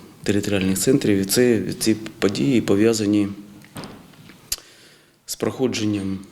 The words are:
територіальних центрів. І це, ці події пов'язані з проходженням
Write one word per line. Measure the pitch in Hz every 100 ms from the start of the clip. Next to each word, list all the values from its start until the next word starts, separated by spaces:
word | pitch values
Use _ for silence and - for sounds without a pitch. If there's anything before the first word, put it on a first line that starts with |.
| - -
територіальних | - 101 101 101 95 95
центрів. | - 131 - 98
І | 95
це, | 123 123 110 95 98
ці | 113 107 - -
події | 98 107 139 120
пов'язані | 107 104 110 110 101 104 101 101 - - - - - - - - - - - - - - - _ _ _ -
з | -
проходженням | 110 107 131 110 107 104 95 95 -